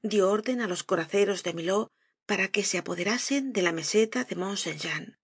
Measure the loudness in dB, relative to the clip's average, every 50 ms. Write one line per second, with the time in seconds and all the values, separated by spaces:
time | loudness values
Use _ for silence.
0 | -2 2 4 4 4 4 4 2 0 -2 -2 -2 -2 -2 -4 -4 -2 0 0 0
1 | 0 0 2 4 4 4 2 -2 -4 -6 -6 -4 -2 0 0 0 0 -2 _ _
2 | _ _ _ _ _ -4 0 0 0 0 0 0 0 0 -2 -2 -2 -4 -4 -2
3 | 0 -2 0 -2 0 0 0 0 0 0 0 2 2 2 2 0 -4 2 4 4
4 | 4 4 2 -4 -4 -2 -4 -4 -4 -4 -4 -4 -4 -6 -6 -6 -6 -6 -6 -6
5 | -8 -12 -18 _